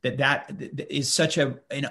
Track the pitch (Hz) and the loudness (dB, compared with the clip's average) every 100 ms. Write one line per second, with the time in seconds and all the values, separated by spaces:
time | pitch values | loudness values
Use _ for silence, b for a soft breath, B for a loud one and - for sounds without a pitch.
0 | 127 131 139 143 - 190 - - - 143 | -4 2 2 2 -2 -10 -10 -10 -4 -2
1 | 131 - 160 170 139 127 _ 139 139 | 0 2 2 4 0 0 _ -4 -4